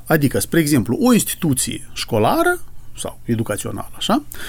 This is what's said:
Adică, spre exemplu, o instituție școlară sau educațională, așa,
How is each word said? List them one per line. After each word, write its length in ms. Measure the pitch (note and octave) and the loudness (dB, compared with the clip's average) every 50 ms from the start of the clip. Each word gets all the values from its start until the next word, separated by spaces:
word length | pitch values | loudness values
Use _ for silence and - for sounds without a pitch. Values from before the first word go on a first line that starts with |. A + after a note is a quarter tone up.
| - | -2
Adică, 340 | - - D3+ C#3+ C3 - G#2 | 0 2 4 4 2 2 0
spre 200 | - - - E3+ | 0 0 2 2
exemplu, 380 | D#3+ C#3+ D3+ C3 G2+ - B2 - | 2 4 4 2 2 2 2 2
o 120 | - B3+ B3 | 4 6 6
instituție 760 | G3 - - - - - D#3 C3 C3 - - - - - - - | 6 4 0 -2 -2 0 0 0 0 -2 -4 -6 -8 -10 -10 -10
școlară 640 | - - - - G#2+ G#2+ C3+ A3 D#4+ E4+ F4 F4+ - - - - - - - - | -10 -6 -2 2 2 4 4 4 4 2 2 0 0 -4 -8 -10 -10 -10 -10 -10
sau 220 | - - - - - - | -8 -10 -10 -10 -8 -4
educațională, 680 | - A#2 A2 A2+ - G#2 G2 - A2+ G2+ G2 G2+ - - | -2 -2 0 0 -2 -4 -4 -4 -6 -6 -8 -8 -10 -8
așa, 260 | - - - G3+ D4+ D4 - - - - | -6 -2 0 0 0 0 -4 -8 -10 -10